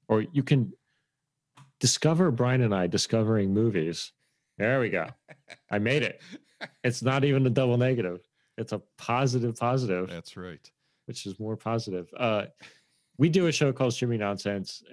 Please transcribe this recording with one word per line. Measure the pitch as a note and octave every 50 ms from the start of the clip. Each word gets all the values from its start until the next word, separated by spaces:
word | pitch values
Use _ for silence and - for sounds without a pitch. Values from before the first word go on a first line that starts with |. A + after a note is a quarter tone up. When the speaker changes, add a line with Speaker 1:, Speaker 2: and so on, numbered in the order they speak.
| _ -
Speaker 1:
or | A2 G#2+ G#2+ -
you | - C#3
can | - - D3+ C3 A2+ F#2 - - _ _ _ _ _ _ _ _ _ _ _ _ _ _ _ - - _ _ -
discover | - A#2 - - - D3+ E3 E3 F#3 E3
Brian | B2 A#2 B2 B2 C3 B2+
and | B2 G#2+ G2+
I | F#2 F2+ F2
discovering | F#2 G2 - - A#2 A2+ G#2+ A2 A2+ G#2+ G2 F#2+ G2
movies. | G#2 A2+ A#2 G2 E2+ D#2 E2+ E2 - - - - _ _ _ _ _ _ _ _ -
There | G#2 A#2 C3+ C3+
we | A#2+ G2+
go. | F#2 F2 E2 - - _ _ - - - _ - - - _ -
I | G#2 G2+
made | G#2 A#2 C#3 D3
it. | A#2+ G2 - - -
Speaker 2:
<laughs> | - - - _ _ _ - - - _ _
Speaker 1:
It's | - B2 B2 -
not | C3 C3 C3 C#3 C3+
even | C#3+ C3+ C3+ C3
a | B2+
double | G#2+ C3+ C3 B2 A#2+
negative. | A#2+ B2 C3 B2+ A#2+ G2 F2+ F2+ F2 - _ _ _ _ _ _
It's | - A2 -
a | A2 F#2+ - _ _
positive | - - - A#2+ B2+ C#3 B2+ B2 B2 A#2 A#2+ A2+
positive. | - A#2+ A#2+ C3 C3+ B2+ G2+ F#2 F2+ F#2 F#2
Speaker 2:
That's | F2 E2+ - - -
right. | G2 F2+ F2+ D#2+ C#2+ - - _ _ _ _ _ _ _
Speaker 1:
Which | - A#2+ - -
is | G2+ F#2+ -
more | G#2+ A2 A2
positive. | - - A2+ A2+ A#2 - G#2 F#2 F2+ F2 - -
Uh, | - B2 A2+ G#2+ G#2 - - - _ - - - _ _ _ _ _ _ _ _ -
we | C#3+ F3
do | D#3+ F#3+ F3 E3
a |
show | C#3+ - D3+ C#3
called | B2 - C3+ A#2+
Streaming | A2 - B2+ A#2+ A#2 G#2+
Nonsense | G#2 G2+ G2+ F#2+ - G2+ G2+ G2 F#2+ - - - - -